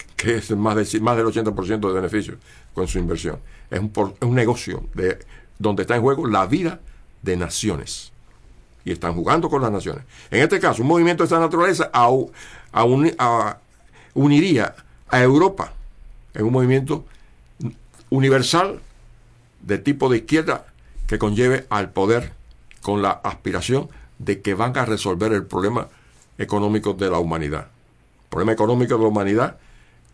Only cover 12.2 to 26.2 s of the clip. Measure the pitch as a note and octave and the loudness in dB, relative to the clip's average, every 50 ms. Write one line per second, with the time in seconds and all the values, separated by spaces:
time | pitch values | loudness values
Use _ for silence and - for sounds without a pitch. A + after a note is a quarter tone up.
12.2 | B2+ - - - - - - - - - - - A2+ A#2+ B2+ C3+ D3 E3 - - | 0 -4 -8 -16 -20 -20 -20 -20 -20 -6 0 2 2 4 4 4 4 2 2 0
13.2 | B2+ A#2+ A#2 A2+ G#2+ G#2 G2+ - _ _ _ _ _ _ - - - - - C3+ | 0 0 2 0 0 -2 -6 -10 _ _ _ _ _ _ -20 -20 -20 -6 0 2
14.2 | C3+ D3 C#3+ D3 E3+ G3 D#3+ A#2+ G#2 D#2 - - - - - - - - - B2+ | 4 6 6 6 4 4 4 2 2 0 -4 -10 -20 -20 -20 -20 -6 -2 2 4
15.2 | B2+ B2+ C3+ D3 F3+ F#3 - - E2+ - - - - - - - - - - - | 6 6 6 6 4 4 2 -2 -8 -10 -12 -14 -16 -18 -18 -20 -20 -20 -20 -20
16.2 | - - - - G#2+ A2 B2+ C3 B2+ B2 C3 C3+ C3 C#3 D#3 - - - - - | -20 -14 -6 -4 0 0 2 2 4 4 4 2 2 0 -4 -6 -6 -10 -20 -20
17.2 | - - _ _ _ - - - E3 B2 - - - - - - - - - C3+ | -20 -20 _ _ _ -20 -14 -10 -10 -10 -10 -12 -18 -20 -20 -20 -8 -2 0 2
18.2 | C3+ C3+ C3 C3+ B2+ - - E3 F#3 G3 - - - - - - - - - - | 4 4 4 4 4 2 2 2 0 0 -2 -8 -14 -20 -20 -20 -20 -20 -20 -20
19.2 | - - - - _ _ _ _ - - G2+ F#2+ - C#3 C#3+ C3+ C3 C3 B2+ A2+ | -20 -20 -20 -20 _ _ _ _ -6 -4 -4 -2 0 -2 0 0 2 2 2 0
20.2 | A2 - D3+ D#3+ D#3+ - C3 - - - - - - - - - - - A2 G#2 | 0 0 0 0 0 0 -2 -4 -6 -12 -20 -20 -20 -16 -10 -8 -4 -4 -2 -2
21.2 | A2+ G#2 G#2 A2 B2 B2 C3 B2+ - - - G#2 G2 F#2+ - - F#2+ G2+ A#2 A#2+ | 0 0 0 2 2 2 2 0 -2 -4 -4 -4 -4 -4 -2 0 0 2 2 0
22.2 | B2 - - - - - - - - - - - - - G3+ G#2 G2 G2 - - | 0 -4 -10 -18 -20 -20 -20 -20 -20 -20 -20 -10 -6 -4 -2 0 0 0 -2 -2
23.2 | - G2+ F#2+ - - G#2 F2+ F2+ F2 - B2 C3+ D#3 - - - - - - - | -4 -8 -8 -6 -6 -6 -4 -4 -2 -2 -2 -2 -2 -6 -12 -20 -20 -20 -20 -8
24.2 | - - G2+ F#2+ - G2+ G2 F2+ A2+ B2 B2+ C3+ B2 A2+ A2 G2+ - G2+ F#2 F2 | -6 -4 -4 -4 -2 -4 -2 0 -2 -2 -2 -2 -2 -2 -2 -2 -2 -2 -2 0
25.2 | G#2 A2+ A2+ G2 F2+ - - G2 F#2 G2+ A#2 A#2+ - - - _ _ _ _ _ | 0 0 0 0 -2 -4 -4 -2 -2 0 -2 -2 -6 -8 -12 _ _ _ _ _